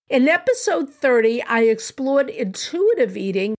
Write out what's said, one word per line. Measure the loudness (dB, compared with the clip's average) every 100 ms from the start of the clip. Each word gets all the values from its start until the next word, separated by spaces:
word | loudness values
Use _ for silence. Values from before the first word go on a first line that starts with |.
| -2
In | 2 2
episode | 2 0 -2 0 -2 -4
thirty, | -2 2 4 4 0
I | -2 2
explored | 2 2 -4 -6 0 0 0
intuitive | -4 -6 -6 -6 0 2 2 0 -2
eating | -6 -4 -4